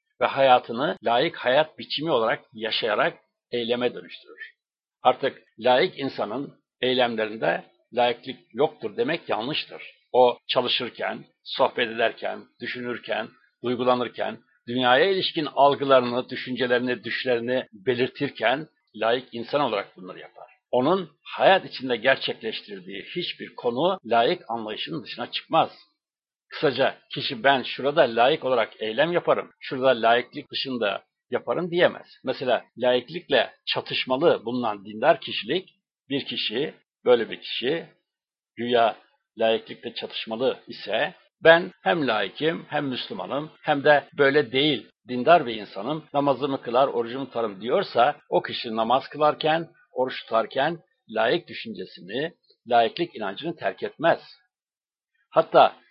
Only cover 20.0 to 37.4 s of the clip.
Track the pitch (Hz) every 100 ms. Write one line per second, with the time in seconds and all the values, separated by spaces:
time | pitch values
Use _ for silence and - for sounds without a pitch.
20 | 92 85 - - - _ _ 123 131 190
21 | 170 _ - - 135 190 135 - 127 120
22 | 131 131 - 120 113 107 - 98 90 98
23 | - - 170 - 101 - 123 120 170 190
24 | 113 117 120 - - 117 107 104 - 156
25 | 104 - 120 - - 160 120 - _ _
26 | _ _ _ _ _ - 151 123 123 -
27 | - - - 127 123 135 113 - 135 151
28 | 135 113 123 156 131 123 107 - 110 110
29 | 160 175 160 117 - _ - 139 131 123
30 | 113 120 123 143 139 - 135 123 107 98
31 | _ _ - 120 - 127 175 170 151 -
32 | - - 127 127 127 107 - - 123 127
33 | 120 165 - 131 101 - - - - 139
34 | - 131 165 113 107 123 120 104 101 107
35 | 135 165 - 107 101 165 - _ _ _
36 | - 135 - 117 - 110 147 - _ _
37 | 120 120 104 92